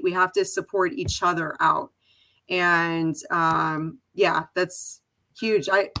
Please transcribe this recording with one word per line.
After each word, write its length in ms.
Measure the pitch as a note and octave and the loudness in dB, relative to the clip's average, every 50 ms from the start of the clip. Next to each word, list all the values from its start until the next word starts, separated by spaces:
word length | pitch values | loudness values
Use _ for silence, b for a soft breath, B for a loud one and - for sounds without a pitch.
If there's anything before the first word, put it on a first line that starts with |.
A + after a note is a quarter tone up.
| - | -2
We 80 | F#3 F3 | -2 2
have 180 | - - F#4 - | 2 0 2 2
to 120 | G4+ F#4+ | 0 0
support 480 | - - - F3+ - - G3 F#3 F3 - | 0 -2 -4 -4 -4 -2 0 0 0 0
each 300 | - F3+ D#3+ - - - | -4 -4 -4 -4 0 0
other 320 | F3 E3+ E3 E3 D3+ - - | 0 0 0 -2 -4 -4 0
out. 320 | D#3+ D#3+ D#3 - - - _ b b b b b b b b b b _ | 2 2 2 0 -2 -8 _ b b b b b b b b b b _
And, 640 | F3+ F3+ F3+ F3 F3 E3+ E3+ E3+ E3 E3 E3 D#3+ D#3 - - - | -2 0 2 4 4 2 2 0 0 0 0 0 -2 -4 -6 -4
um, 720 | - E3+ E3 D#3+ E3 D#3+ D#3+ D#3+ D#3 D#3 D#3 D#3+ - - _ _ _ | -2 0 2 2 2 2 0 0 -2 -4 -4 -6 -8 -12 _ _ _
yeah, 320 | - F3 E3+ E3+ - E3 - _ | 2 2 2 2 0 -4 -4 _
that's 460 | F3+ F3+ F3 - - - - - - _ _ _ _ _ _ _ - | -2 -2 0 -2 -4 -4 -6 -8 -14 _ _ _ _ _ _ _ -6
huge. 300 | - A3+ A3 G3+ - F#3+ | -2 2 2 2 2 2
I, 200 | F#3+ G3 G3 - - - | 2 2 2 0 -4 -10